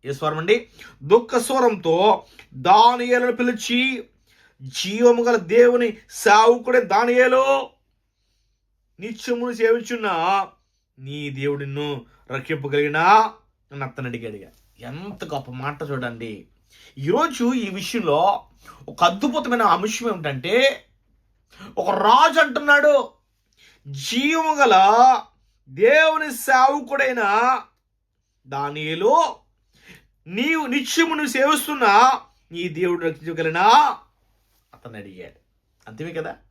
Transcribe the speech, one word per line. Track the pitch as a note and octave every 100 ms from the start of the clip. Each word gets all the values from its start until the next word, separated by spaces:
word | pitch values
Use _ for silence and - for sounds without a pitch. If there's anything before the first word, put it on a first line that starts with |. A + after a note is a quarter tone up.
ఏ | C3+
స్వరం | C#3 D#3 D3+
అండి? | E3+ A#3 - _ - _
దుఃఖ | C#3 A3 A#3+ B3
స్వరంతో | A#3+ C4+ B3 G#3 E3 E3 G3+ A3 - _ -
దానియేలును | C3 C3 G3+ A#3 B3 B3 B3 B3
పిలిచి, | A#3+ B3 A3+ - A#3+ C4 B3+ - _ _ _ _ _
"జీవము | C3 - F#3 G#3+ A#3+ A#3+
గల | A#3 A#3
దేవుని | E3+ A3 A#3+ B3 A#3+ A3 _
సేవకుడే | - - G#3 A3+ A#3+ A#3+ B3
దానియేలు, | G3+ G3 A#3+ B3 B3+ C4 C4+ C4+ C4 _ _ _ _ _ _ _ _ _ _ _ _ _
నిత్యమును | G#3 A3+ - A#3+ B3
సేవించున్న | A#3 A3+ A#3 - A#3+ G#3+ E3+ E3+ G3 F#3 _ _ _ _ _
నీ | C3+ D3 C#3+
దేవుడు | C3+ C#3+ C#3+
నిన్ను | C#3 C#3 D3 C#3 - _ _
రక్షింపగలిగినా?" | C3+ - D#3 C#3 C#3+ D3 D3+ F3 G#3+ A3+ - _ _ _
అని | C#3
అతను | C3+ C3+ B2+
అడిగాడు. | A#2+ A2+ G#2+ F#2 _ _ _
ఎంత | B2 D#3 G3+ F#3+
గొప్ప | E3+ D3 C3+
మాట | B2 C3+ C#3+
చూడండి. | D3+ C3+ B2 A#2 A#2 G#2 - _ _ _ _ -
ఈరోజు | C#3 A3+ E4 B3+ A#3+
ఈ | B3+ G#3+
విషయంలో | F#3 F#3 A#3 E3 D3 F#3 - - _ - - -
ఒక | -
అద్భుతమైన | F3 F#3+ D4 C4+ B3 A#3+
అంశం | G#3 F3+ G#3 A3 A#3
ఏమిటంటే, | F#3 D3 C3+ D#3+ A3 C4+ C4+ _ _ _ _ _ _ _ _ - -
ఒక | -
రాజు | G3 G3 C4 D#4+ D#4
అంటున్నాడు, | D4+ B3+ D4 C#4+ D4 C#4+ A#3 _ _ _ _ _ _ _ C#3+
"జీవము | C#3 - A#3 C#4 E4 D#4+
గల | D4 C4 F#3+ G3 A3+ B3+ B3 - _ _ _ _
దేవుని | C3+ A3 D4 D#4+ D#4 D4+
సేవకుడైన | B3 - C4 C4+ C#4+ B3 C#4 C4+ B3 G3+ G#3+ B3 C4 - _ _ _ _ _ _ _ C3
దానియేలు, | C#3 C#3+ D3+ D#3 E3 G3+ D#4 D#4 - _ _ _ _ _ - _ _ -
నీవు | F#3+ C#4 D#4+ C#4
నిత్యము | C4+ B3 - E4
నువ్వు | D#4 D4
సేవిస్తున్న | B3+ C#4 D4+ - D4 A3+ G3+ B3+ C4 - _ _
నీ | E3+ F3+
దేవుడు | D#3 F3+ E3+
రక్షించగలనా?" | E3 D#3 D#3 D#3+ D#3+ E3 G3+ C#4+ C#4+ A#3 _ _ _ _ _ _ _
అతను | - A#2+ A2
అడిగాడు. | G2 F#2 F2 _ _ _ _ _ -
అంతమే | A2 D#3+
కదా? | D#3+ - - _